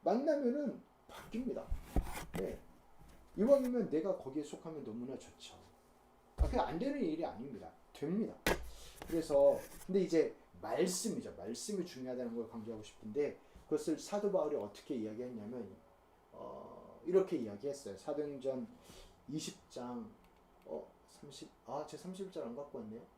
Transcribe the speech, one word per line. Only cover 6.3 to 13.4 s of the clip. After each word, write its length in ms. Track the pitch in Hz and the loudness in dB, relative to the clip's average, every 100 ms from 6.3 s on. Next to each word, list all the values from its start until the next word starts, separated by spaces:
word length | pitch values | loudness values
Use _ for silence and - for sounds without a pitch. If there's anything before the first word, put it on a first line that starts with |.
| - | 2
아, 80 | |
그게 140 | - 247 | 4 4
안 200 | 202 165 | 2 2
되는 220 | 277 294 | 0 2
일이 220 | 190 156 | 0 0
아닙니다. 460 | 160 - 139 110 90 - - | -2 -4 -10 -10 -12 -16 -20
됩니다. 420 | - 143 196 226 - - - - - - - - | -6 0 0 0 0 0 2 -2 -10 -16 -14 -2
그래서, 520 | 165 156 143 143 - - - - | -2 4 10 10 8 -2 -14 0
근데 140 | 190 | 2
이제 340 | 175 165 143 - - - | 6 6 6 2 -18 -12
말씀이죠. 720 | - - 180 - 226 147 104 - | -4 2 4 4 -2 -2 -6 -8
말씀이 480 | 104 120 - 202 | -8 -6 -4 -2
중요하다는 500 | 170 131 127 123 120 | -4 -6 -6 -4 -4
걸 140 | 117 110 | -4 -6
강조하고 340 | 113 110 110 | -6 -8 -8
싶은데, 540 | 101 - 110 107 139 - | -10 -12 -4 0 0 -2